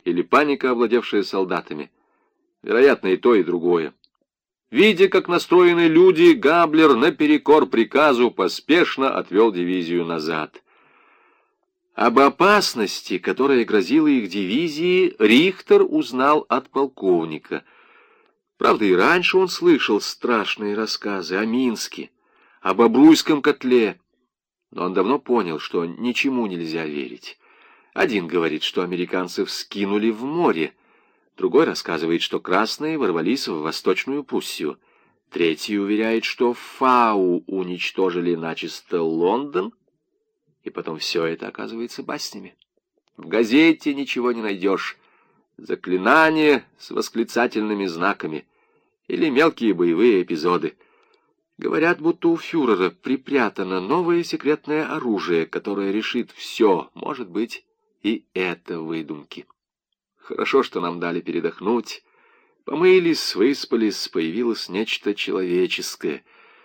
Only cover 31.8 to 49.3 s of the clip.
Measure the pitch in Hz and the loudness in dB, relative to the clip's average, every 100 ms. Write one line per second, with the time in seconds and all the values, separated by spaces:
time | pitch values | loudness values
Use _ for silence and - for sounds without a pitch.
31.8 | - 82 82 85 - 92 - 95 113 - | -6 -4 -2 -2 -2 -6 -2 -2 -2 -4
32.8 | 151 160 110 82 82 131 - 82 78 - | -6 -4 -2 -2 -2 -2 -4 -6 -6 -4
33.8 | 101 92 - 143 135 127 - - 95 - | -4 -4 -4 -8 -6 -8 -8 -8 -8 -10
34.8 | _ _ _ _ _ 82 85 78 - 104 | _ _ _ _ _ -2 -2 -2 -4 -4
35.8 | 98 107 113 113 - - 120 120 - - | -2 -2 0 -2 -4 -2 -2 -2 -10 -2
36.8 | 131 123 117 104 92 87 - 95 90 90 | 2 4 2 2 0 0 -4 -6 -6 -6
37.8 | - - 92 87 87 85 82 82 87 - | -6 -2 -2 0 -2 -4 -6 -8 -10 -14
38.8 | - 87 80 80 87 117 143 165 208 - | -8 -4 -2 0 0 0 -4 -6 -6 -10
39.8 | _ _ _ _ _ _ _ _ - - | _ _ _ _ _ _ _ _ -14 -12
40.8 | 87 78 - 87 82 82 98 104 107 113 | -10 -8 -6 -4 -4 -6 -10 -12 -12 -10
41.8 | 123 - 127 147 - 107 95 - _ _ | -10 -12 -12 -10 -12 -14 -18 -20 _ _
42.8 | _ _ _ - 80 104 113 135 165 156 | _ _ _ -20 -4 -2 2 4 4 2
43.8 | 147 143 135 131 123 117 107 98 95 90 | -2 -6 -6 -4 -2 -2 -4 -4 -2 -2
44.8 | - - _ _ _ _ _ - - - | -4 -14 _ _ _ _ _ -20 -10 -10
45.8 | 90 92 98 151 160 156 151 135 - _ | -4 -2 2 4 4 2 2 2 -2 _
46.8 | - 104 107 113 113 120 120 110 107 104 | -10 -6 -6 -4 -4 -2 -2 -2 -4 -4
47.8 | 98 82 92 98 85 78 - _ _ _ | -4 -2 -4 -4 -8 -10 -12 _ _ _
48.8 | _ _ - - 165 | _ _ -8 -2 0